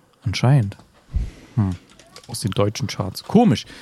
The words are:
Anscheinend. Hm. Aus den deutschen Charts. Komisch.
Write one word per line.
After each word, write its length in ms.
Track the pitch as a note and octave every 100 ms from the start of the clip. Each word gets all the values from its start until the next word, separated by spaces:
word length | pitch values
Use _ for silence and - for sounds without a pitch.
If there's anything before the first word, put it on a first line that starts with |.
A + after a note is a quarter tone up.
| _ _
Anscheinend. 540 | - - A#2+ C#3+ G2+ - - _ _ - - - - -
Hm. 160 | F#2+ F2+ - - _ - -
Aus 120 | -
den 100 | B2
deutschen 340 | - G#2 - G2+
Charts. 360 | - G2 -
Komisch. 420 | - G#3+ A#3 A2 - -